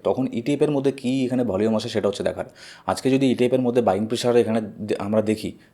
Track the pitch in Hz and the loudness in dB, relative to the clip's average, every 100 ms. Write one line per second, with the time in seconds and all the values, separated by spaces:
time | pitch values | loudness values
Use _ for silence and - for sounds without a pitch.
0 | 92 123 131 117 120 147 151 139 135 135 | -2 -2 -2 -4 -2 0 0 2 0 -2
1 | 123 135 123 127 113 95 110 110 113 107 | -2 -2 0 0 0 2 2 0 -2 0
2 | 101 - 87 82 - - - - - 92 | 0 0 -4 -4 -10 -14 -20 -8 -4 -2
3 | 131 135 135 113 123 131 123 120 107 98 | 2 2 2 2 2 2 2 2 2 0
4 | 110 117 123 120 113 113 104 - 104 - | -2 -2 2 4 2 0 -4 -8 -6 -4
5 | 101 107 107 107 92 - - | 0 0 2 -2 -4 -10 -20